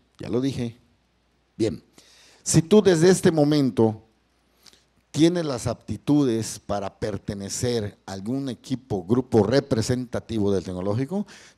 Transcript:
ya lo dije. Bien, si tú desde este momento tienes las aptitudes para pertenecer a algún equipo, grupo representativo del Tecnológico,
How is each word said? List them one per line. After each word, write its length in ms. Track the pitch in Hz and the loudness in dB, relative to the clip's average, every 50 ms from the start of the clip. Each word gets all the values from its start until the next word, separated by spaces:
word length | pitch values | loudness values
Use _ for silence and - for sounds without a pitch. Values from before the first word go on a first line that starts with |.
| _ _ _ _ | _ _ _ _
ya 100 | - - | -10 -6
lo 120 | 90 120 | -4 -2
dije. 360 | 127 139 127 - 123 117 113 - _ _ _ _ _ _ _ _ _ _ _ _ _ _ _ | -2 -2 -4 -4 -6 -8 -10 -14 _ _ _ _ _ _ _ _ _ _ _ _ _ _ _
Bien, 280 | - 107 110 78 60 - _ _ - _ _ _ _ _ _ _ _ _ | -4 -4 -4 -4 -6 -12 _ _ -20 _ _ _ _ _ _ _ _ _
si 180 | - - 160 | 0 2 2
tú 220 | 160 165 202 214 196 | 4 6 6 6 6
desde 280 | 196 180 160 160 180 | 6 4 4 4 4
este 200 | 190 175 - 185 | 4 4 2 2
momento 720 | 165 160 147 147 151 151 139 127 107 - 113 113 110 110 - _ _ _ _ _ _ _ _ _ _ _ _ - _ _ _ _ _ _ _ _ - | 2 4 2 4 4 2 2 0 2 2 2 2 2 -2 -10 _ _ _ _ _ _ _ _ _ _ _ _ -20 _ _ _ _ _ _ _ _ 0
tienes 320 | 131 151 165 175 175 165 | 2 4 4 4 2 -2
las 240 | 151 135 117 - 123 | -4 -6 -4 -4 -6
aptitudes 880 | 113 - _ - 104 101 - - 143 147 143 131 113 113 107 - - - | -6 -6 _ -12 -12 -8 -2 2 2 2 4 2 0 0 -2 -6 -8 -12
para 400 | - - 104 101 101 98 - _ | -8 -6 -6 -6 -6 -8 -8 _
pertenecer 1000 | - 110 98 95 - - 107 98 98 98 87 - - 123 120 117 104 101 - _ _ | -8 -8 -8 -8 -8 -10 -10 -8 -10 -10 -8 -4 -4 -2 -2 -2 -4 -6 -10 _ _
a 60 | - 95 | -14 -12
algún 360 | 95 95 110 123 135 139 135 | -10 -8 -6 -6 -6 -6 -8
equipo, 580 | 117 - - - 135 123 - _ 104 98 87 | -10 -10 -8 -8 -8 -8 -6 _ -6 -6 -2
grupo 380 | 85 117 123 131 - - 113 101 | -2 -2 -2 0 2 2 4 4
representativo 1080 | 98 120 139 135 - - 110 107 - 123 123 127 117 - 110 - - 117 110 101 101 101 | 6 4 2 2 2 -2 -2 -2 -2 -4 -4 -4 -8 -10 -10 -10 -6 -4 -2 0 0 0
del 120 | 95 82 | -2 -2
Tecnológico, 640 | 90 92 90 90 98 101 117 135 139 180 202 208 - - - - - _ | -4 -8 -6 -4 -4 -4 -4 -4 -4 -6 -8 -8 -8 -14 -20 -20 -20 _